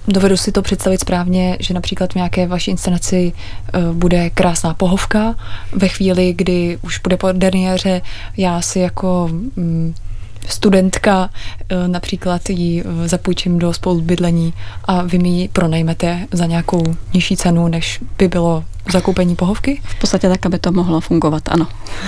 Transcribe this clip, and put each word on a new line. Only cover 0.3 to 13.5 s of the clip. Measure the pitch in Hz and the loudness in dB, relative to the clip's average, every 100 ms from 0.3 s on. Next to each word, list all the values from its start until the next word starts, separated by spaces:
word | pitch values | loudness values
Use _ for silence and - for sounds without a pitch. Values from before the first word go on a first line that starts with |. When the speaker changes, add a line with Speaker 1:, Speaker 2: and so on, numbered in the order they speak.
| 190 | 4
Speaker 1:
si | - | 0
to | 196 | 0
představit | 190 190 196 190 | 0 0 2 2
správně, | 185 180 175 185 180 180 | 2 0 2 2 0 -2
že | - | -2
například | 180 - 190 185 | -4 -2 -2 -2
v | |
nějaké | 185 175 - 180 | 0 0 0 0
vaší | 180 - | -2 -2
inscenaci, | 190 - 175 - 185 175 - - - - | -2 0 0 2 2 0 -2 -8 -8 -4
eh, | 180 170 | 0 0
bude | 170 175 175 170 | 2 2 2 2
krásná | - 180 170 170 | 2 2 2 -2
pohovka. | 160 185 190 - 214 220 226 - - - | 0 2 2 0 0 0 -2 -4 -4 -2
Ve | 190 185 | 0 0
chvíli, | - 190 180 180 | 2 0 2 2
kdy | 175 185 180 175 170 | 2 0 0 0 -4
už | 170 - | -6 -4
bude | 185 185 | -2 0
po | 190 | 0
derniéře, | 185 190 190 185 185 196 180 - - - - | 2 2 2 0 0 0 0 -2 -6 -8 -2
já | 185 175 | 0 0
si | - 190 | -2 0
jako, | 180 - 185 180 170 165 247 - | 0 0 0 0 0 -2 -4 -4
mm, | 170 165 160 165 - - - - - | -2 0 -2 -4 -6 -6 -8 -8 -6
studentka, | - 208 190 190 - 214 190 185 - - - - | 0 4 4 4 2 2 2 0 -2 -6 -6 -4
eh, | 185 180 | -2 0
například | 175 - 185 185 175 - | -2 -4 -4 -2 -2 -2
ji, | 180 170 170 185 | -2 0 -2 -2
eh, | 165 165 | -4 -2
zapůjčím | 175 - 175 180 | -2 0 -2 0